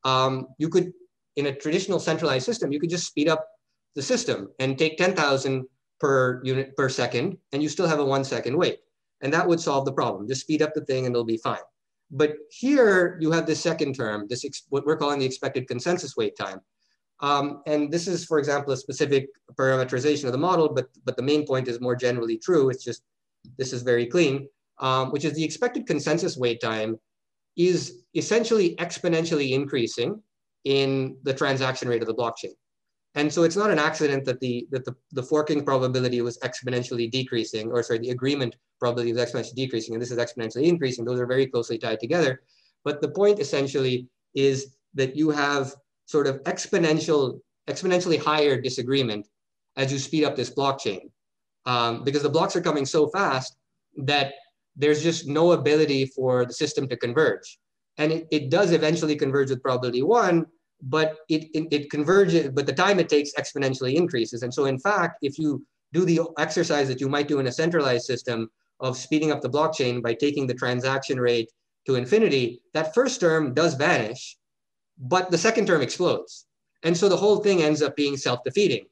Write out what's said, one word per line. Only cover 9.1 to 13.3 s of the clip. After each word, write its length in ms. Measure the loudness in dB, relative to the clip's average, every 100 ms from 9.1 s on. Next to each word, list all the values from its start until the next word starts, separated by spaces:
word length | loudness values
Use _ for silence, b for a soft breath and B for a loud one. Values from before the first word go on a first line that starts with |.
| _
And 100 | -2
that 160 | 0 2
would 140 | 2
solve 240 | 0 -2 -2
the 80 |
problem. 340 | -2 -2 -4 -6
Just 140 | -6
speed 200 | -2 0
up 120 | 0
the 80 | -2
thing 240 | -2 -2 0
and 100 | -2
it'll 80 |
be 140 | -2 -4
fine. 240 | -4 -6 -10 _ _ _ _
But 220 | -2 -2 -2 -14
here 680 | -6 2 6 6 6 2 0
you 100 | 0